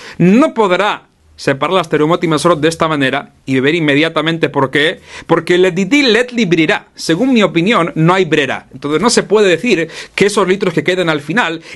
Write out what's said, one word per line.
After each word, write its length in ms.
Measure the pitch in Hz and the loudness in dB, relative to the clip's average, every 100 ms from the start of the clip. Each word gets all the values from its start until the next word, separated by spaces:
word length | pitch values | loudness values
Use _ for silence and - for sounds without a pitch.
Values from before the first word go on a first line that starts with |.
| - - | -20 0
no 360 | 170 214 311 | 4 4 2
podrá 500 | 311 208 180 202 156 - _ _ - | 2 0 0 0 -4 -10 _ _ -8
separar 360 | - 135 151 | -4 -2 0
las 140 | 185 165 | -2 -2
terumot 340 | 156 151 175 170 | 0 0 0 0
y 20 | |
masorot 320 | 151 170 165 | 0 2 2
de 80 | 156 | 0
esta 220 | 165 165 | 0 -2
manera 420 | 151 135 135 - _ - | 0 -2 -2 -6 _ -4
y 100 | 131 | 0
beber 200 | 135 170 | 0 0
inmediatamente. 760 | 151 143 165 160 156 165 151 | 0 2 0 0 -2 -2 -2
¿Por 200 | 139 135 | 0 0
qué? 300 | 143 151 190 - - - | 0 0 -2 -12 -20 -2
Porque 300 | - 165 180 | 0 2 2
le 140 | 185 | 2
didi 300 | 170 190 294 | 0 0 2
let 320 | 269 214 247 | 2 2 0
li 100 | 240 | -2
brira. 460 | 196 165 160 202 - | 0 2 2 -2 -6
Según 380 | - - 165 269 | -12 -4 0 2
mi 100 | 247 | 2
opinión, 520 | 185 160 180 226 165 156 | 2 0 0 0 0 0
no 200 | 160 185 | 2 2
hay 100 | 175 | 2
brera. 420 | 151 131 104 - | 0 0 -4 -10
Entonces 280 | 131 143 151 | -12 -4 0
no 80 | 226 | 2
se 140 | 226 | 0
puede 240 | - 208 202 | 0 2 2
decir 400 | 160 240 170 160 - - | 2 0 -2 -2 -10 -12
que 120 | - 196 | -2 0
esos 240 | 202 180 | 2 0
litros 240 | 196 196 | 0 0
que 100 | 160 | -2
queden 240 | 147 180 165 | -2 -2 -2
al 140 | 151 | -4
final, 400 | 143 190 185 165 - | -4 -4 -4 -6 -14